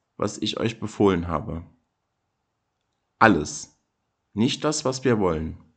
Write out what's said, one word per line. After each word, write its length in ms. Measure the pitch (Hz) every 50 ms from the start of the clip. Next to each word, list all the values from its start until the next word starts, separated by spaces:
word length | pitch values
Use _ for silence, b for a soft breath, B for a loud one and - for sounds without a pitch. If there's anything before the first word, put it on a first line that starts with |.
| _ _ _
was 220 | - - 104 - -
ich 220 | - 107 - -
euch 200 | - 113 - -
befohlen 480 | 110 104 - - 107 98 95 82 82 87
habe.“ 360 | 82 73 - 78 80 82 87 - - _ _ _ _ _ _ _ _ _ _ _ _ _ _ _ _ _ _ _ _ _ _ _ _ _ _ _ _ -
Alles. 540 | 120 110 95 78 73 73 - - - - _ _ _ _ _ _ _ _ _ _ _ _ -
Nicht 300 | 101 113 143 - - -
das, 220 | 151 151 - -
was 180 | 131 131 127 -
wir 160 | 135 117 107
wollen. 380 | 98 90 80 78 80 80 82 - - _ _